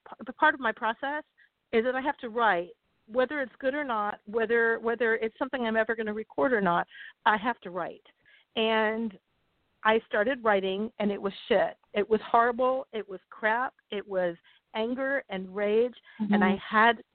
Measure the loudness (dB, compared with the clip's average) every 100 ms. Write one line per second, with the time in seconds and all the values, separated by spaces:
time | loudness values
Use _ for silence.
0 | -10 -16 -12 0 2 2 -2 -2 -4 -4
1 | -6 -6 -10 _ _ _ -4 0 0 0
2 | -2 -4 -4 0 2 2 -2 -12 _ _
3 | -6 -2 0 -2 -6 -4 -4 -2 -4 -4
4 | -4 -6 -6 -4 0 2 2 0 -2 0
5 | 0 0 -2 -6 -6 -4 -2 0 0 -2
6 | -4 -6 -8 -2 0 2 2 0 -2 -10
7 | -20 -2 0 0 0 -6 -8 -8 -10 -12
8 | _ _ _ _ _ -2 0 2 2 0
9 | -4 -8 _ _ _ _ _ _ 2 2
10 | 2 -2 0 0 2 2 2 -4 -6 -4
11 | -4 -2 -6 -6 0 2 2 -4 _ -4
12 | 0 0 2 4 4 2 0 0 -6 -10
13 | -10 -12 -16 -4 0 0 -2 -8 -12 -10
14 | -4 -2 -2 -4 _ _ _ -4 -4 -2
15 | -2 -2 -4 -10 -8 -4 0 2 0 -2
16 | _ -6 2 4 4 2 0 4 4 4
17 | -4